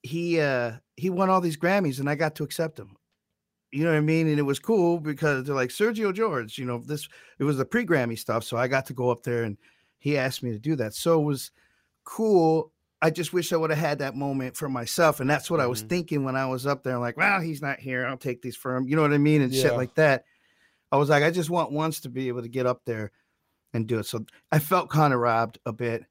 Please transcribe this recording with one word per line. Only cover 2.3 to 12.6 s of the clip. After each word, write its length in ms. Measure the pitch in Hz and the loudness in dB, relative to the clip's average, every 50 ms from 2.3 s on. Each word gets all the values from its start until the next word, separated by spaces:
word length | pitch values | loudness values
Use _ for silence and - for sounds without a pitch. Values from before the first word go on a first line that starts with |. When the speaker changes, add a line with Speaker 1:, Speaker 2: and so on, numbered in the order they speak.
| 156 | -2
Speaker 1:
to 80 | - 151 | -4 -8
accept 320 | 143 - - 165 160 - | -6 -4 -4 -4 -4 -6
them. 200 | - 101 101 98 _ _ _ _ _ _ _ _ _ _ _ _ _ _ _ | -12 -18 -18 -20 _ _ _ _ _ _ _ _ _ _ _ _ _ _ _
You 140 | - 139 156 | -4 0 2
know 60 | 170 | 2
what 40 | 160 | 4
I 40 | 151 | 4
mean? 280 | 151 151 160 165 160 156 | 4 4 4 4 4 2
And 100 | 151 147 | 2 2
it 40 | |
was 160 | 143 139 139 - | 2 0 -2 -2
cool 420 | - - 226 208 175 170 170 170 | 0 2 2 4 4 4 2 0
because 440 | 151 151 147 139 160 151 143 131 131 | -2 -6 -4 0 0 0 0 0 -2
they're 100 | 143 139 | -2 0
like, 160 | 135 127 123 | 0 0 -2
"Sergio 420 | - - 208 233 233 220 220 202 | 0 0 0 0 2 0 -2 -2
George," 460 | 185 196 226 214 160 127 113 107 - - | 0 0 -2 -2 -2 -4 -6 -6 -10 -8
you 80 | 131 | -6
know, 160 | 123 120 120 123 | -6 -6 -6 -6
this, 240 | 131 151 147 - - - - - - _ _ | -8 -8 -8 -8 -14 -18 -20 -20 -20 _ _
it 60 | 135 | 0
was 120 | 147 147 | 0 0
the 80 | 131 131 | 0 -2
pre-Grammy 540 | - - 240 240 170 170 139 123 117 113 110 | 0 0 -2 2 2 2 2 2 0 -4 -6
stuff. 260 | - - 110 113 110 | -4 -2 -2 -2 -2
So 120 | - 127 117 | -2 -2 -2
I 100 | 127 127 | -2 0
got 160 | 135 135 131 | 0 -2 -2
to 60 | - | -4
go 180 | 127 123 123 123 | -6 -2 0 0
up 120 | 117 - | -2 -2
there, 220 | - 123 120 117 117 | -2 -4 -2 -2 -2
and 120 | 110 101 _ _ _ _ _ _ _ _ _ | -4 -6 _ _ _ _ _ _ _ _ _
he 200 | _ 139 147 139 | _ -2 0 0
asked 240 | 127 131 127 - | 0 -2 -4 -6
me 80 | 135 120 | -6 -6
to 60 | 113 104 | -8 -6
do 180 | 113 151 160 | -4 -4 -2
that. 160 | 135 113 107 - | -2 -2 -6 -6
So 260 | - - 170 165 160 | -4 2 2 2 4
it 40 | 147 | 2
was 260 | 147 139 131 - - _ _ _ _ _ _ _ _ _ _ _ | 0 -2 -4 -6 -14 _ _ _ _ _ _ _ _ _ _ _
cool. 680 | - - - 226 220 208 180 165 160 160 160 | -14 -6 -2 2 4 6 6 6 6 4 2